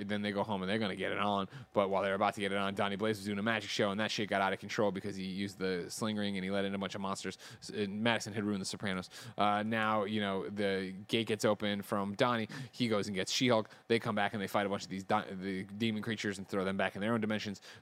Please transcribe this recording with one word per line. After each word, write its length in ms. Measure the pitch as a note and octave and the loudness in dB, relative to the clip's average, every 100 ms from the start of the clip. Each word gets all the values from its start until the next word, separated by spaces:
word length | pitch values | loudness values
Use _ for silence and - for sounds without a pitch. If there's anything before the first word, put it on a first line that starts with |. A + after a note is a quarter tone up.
| G2+ | -2
then 160 | G#2 | -2
they 100 | G#2 | 0
go 120 | G2+ | 0
home, 180 | G#2 G2 | 0 -2
and 80 | F#2 | 0
they're 80 | A2 | 0
gonna 180 | G#2 F#2 | 0 -2
get 160 | F#2+ | -2
it 60 | G2 | 0
on. 300 | G#2 G2+ F#2+ C3+ - | 2 2 0 -8 -2
But 160 | G#2+ G2 | 2 2
while 140 | G2+ | 2
they're 100 | G2+ | 2
about 220 | G2 G2+ G#2 | 4 2 2
to 40 | |
get 120 | G2 | 0
it 60 | G2+ | 0
on, 180 | G2 G2 | 0 0
Donnie 220 | G2+ G2 | -2 0
Blaze 200 | A2 G#2 | 0 -2
was 80 | G2+ | -2
doing 140 | G2+ | -2
a 40 | |
magic 280 | A2+ A2 G#2 | 0 0 -2
show, 180 | - G#2 | 0 2
and 100 | G2 | 2
that 120 | G#2+ | 0
shit 180 | - G2 | -2 0
got 120 | G2 | 2
out 120 | G2 | 2
of 60 | F#2+ | 0
control 320 | G2+ - G#2 | -2 0 2
because 240 | F#2+ G2+ F#2+ | 0 -4 -6
he 80 | |
used 340 | F#2+ F#2 G2 F#2+ | -4 -4 -4 -2
the 280 | F#2+ F2+ E2 | -2 -2 -4
sling 260 | - A2 G#2+ | -4 -2 0
ring, 200 | G2+ G2 | -2 -2
and 60 | |
he 80 | F#2 | 0
let 140 | G2 G2 | 0 0
in 100 | G2 | -2
a 20 | |
bunch 160 | F#2+ | -4
of 80 | G2+ | -4
monsters. 380 | G2 G2 F#2+ - - A#2 | -4 -4 -6 -8 -14 -14
S-, 60 | - | -8
and 320 | G#2+ G2+ G#2 | -4 -2 2
Madison 280 | A#2 A2+ G#2+ | 4 4 0
had 120 | G#2 | -2
ruined 180 | G#2 G2 | 0 -2
The 40 | F#2+ | -4
Sopranos. 440 | F#2+ G#2 F#2 - - A#2+ - | -4 -2 -2 -4 -12 -12 2
Uh, 240 | G#2 G#2 | 4 4
now, 400 | A2 A2+ A2 G#2+ | 2 2 2 2
you 180 | G2+ G#2+ | 2 0
know, 260 | G2+ G2 - | 0 0 -2
the 440 | G#2 G2+ F#2+ F#2+ F#2+ G#2+ | 0 0 0 -2 -6 0
gate 180 | A#2 A2 | 0 2
gets 200 | G#2+ A2+ | 2 4
open 360 | G#2 G#2 G2+ | 4 2 -2
from 320 | - G#2 G2 | -2 -2 -2
Donnie. 340 | G2 B2 A#2 G#2+ - C3 | 2 2 2 -2 -6 -10
He 160 | - A#2+ | -2 2
goes 200 | G#2 F#2+ | 2 2
and 80 | F#2 | -2
gets 160 | F#2+ | 0
She-Hulk. 360 | - B2 A2 G#2+ - - | 2 4 4 2 -8 0
They 100 | A#2 | 2
come 160 | A#2+ | 2
back, 200 | G#2 G2+ | 2 2
and 80 | A2 | 0
they 60 | G2 | 0
fight 200 | G#2+ G2+ | 2 2
a 20 | |
bunch 140 | G2 | 0
of 60 | - | -4
these 140 | F#2+ | -8
di-, 220 | F#2+ G#2+ D2+ F#2+ | 0 0 0 -6
the 220 | F#2+ F#2+ G2 G2+ | -4 -4 -6 -2
demon 240 | A2+ G#2+ | 0 0
creatures 340 | G#2 G#2 G#2+ G2 | -4 -2 -4 -4
and 100 | F#2+ | -4
throw 160 | G2+ | -2
them 140 | F#2+ G2 | 0 2
back 160 | F#2+ | 0
in 80 | G2 | 0
their 120 | G#2+ A#2 | 0 2
own 60 | |
dimensions. 380 | G#2+ G#2+ G#2+ F#2+ - - | 2 0 -2 -8 -12 -20